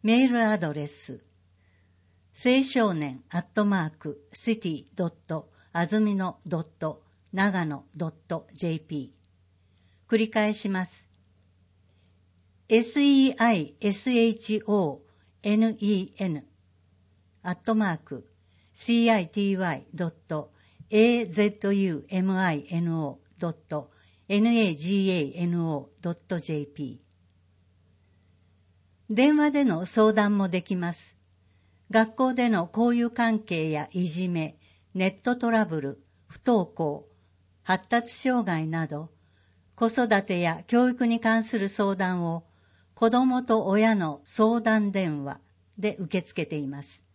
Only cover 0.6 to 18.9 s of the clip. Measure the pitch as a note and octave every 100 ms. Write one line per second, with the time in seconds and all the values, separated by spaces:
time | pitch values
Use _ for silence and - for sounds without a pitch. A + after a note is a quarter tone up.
0.6 | E3 D3 D3 - - A#2+ _ _ _ _
1.6 | _ _ _ _ _ _ _ - B3 B3+
2.6 | C4 C4 A3 E3 D3 B2+ _ F3 - -
3.6 | G#3 F#3+ D#3 D#3 D#3 C#3+ _ - - A3
4.6 | F#3 D3+ - - F3 - _ D#3+ - _
5.6 | _ E3+ E3+ G#3+ G#3+ G3 F#3 - E3 E3
6.6 | E3 _ D#3 - _ _ _ F#3+ G3+ F#3+
7.6 | D#3 C#3+ - D3+ E3 - _ E3 - -
8.6 | E3+ D#3+ D#3+ D3+ A#2 _ _ _ _ _
9.6 | _ _ _ _ _ A3 A3 A3 G#3+ G#3+
10.6 | G3+ F#3+ F3+ - _ _ _ _ _ _
11.6 | _ _ _ _ _ _ _ _ _ _
12.6 | _ A3+ A#3 D4 C#4+ C4+ C4+ C4+ A#3 G3+
13.6 | C#3+ - G3+ G3 B3+ B3 A#3 A3+ - G#3+
14.6 | - G#3 E3 C3 _ _ _ _ G#3 G#3+
15.6 | A3+ A3 G3+ G3+ F#3 - F#3+ D3+ - _
16.6 | _ _ _ _ _ _ _ _ F3+ F3+
17.6 | - A3 G3+ D#3 - B2+ - _ _ _
18.6 | _ - -